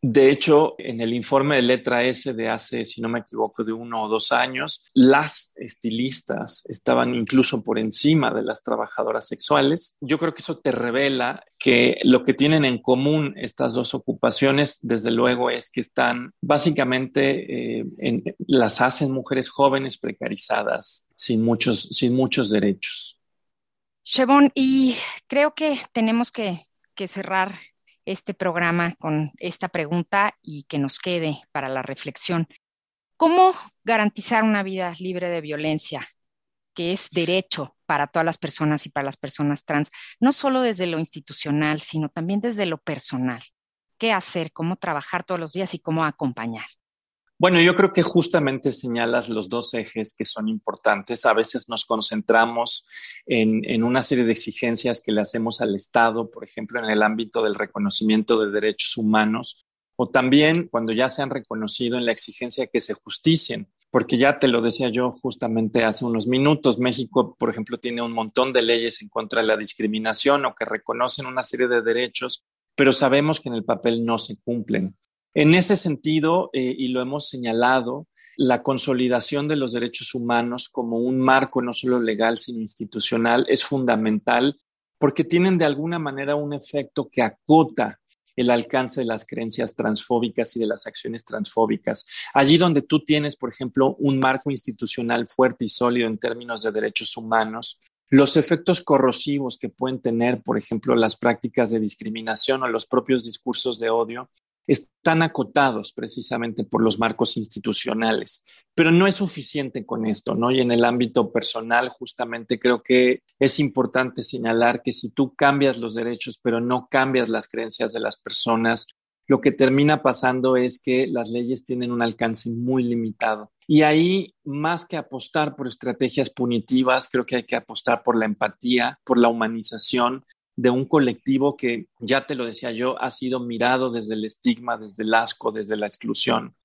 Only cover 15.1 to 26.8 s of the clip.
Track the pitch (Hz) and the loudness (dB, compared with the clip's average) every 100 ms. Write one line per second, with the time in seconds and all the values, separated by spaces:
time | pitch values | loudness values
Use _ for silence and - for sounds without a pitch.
15.1 | 113 123 123 123 120 - - 120 - 123 | 2 2 2 0 -2 -6 -8 -6 0 0
16.1 | 123 123 _ - 147 170 147 127 127 131 | 0 -8 _ 0 2 4 2 2 0 0
17.1 | 139 139 135 - 127 117 117 123 - 135 | 0 2 0 -4 -6 -4 -6 -6 -6 -4
18.1 | 117 - - - 135 113 - 127 - 139 | -2 -4 -10 0 2 4 2 2 2 0
19.1 | 135 - 135 123 - 139 135 135 - - | -2 -2 -4 -4 2 2 2 -4 -8 -10
20.1 | - 120 - - 117 - - - - _ | -8 -8 -8 -4 -2 -2 -4 -6 -10 _
21.1 | - - 113 113 113 - 107 - - 123 | -8 -2 2 2 2 2 0 -2 0 0
22.1 | 123 131 135 110 104 101 95 - - - | 2 0 0 2 2 2 0 -6 -8 -10
23.1 | - _ _ _ _ _ _ _ _ - | -14 _ _ _ _ _ _ _ _ -4
24.1 | - 254 285 285 - 262 262 262 233 - | 0 4 6 6 4 2 4 2 0 -6
25.1 | - _ 269 294 294 311 269 - - 220 | -12 _ 0 2 0 -2 -2 -4 -2 0
26.1 | 233 240 - 208 175 - _ | 2 -2 -4 -6 -6 -10 _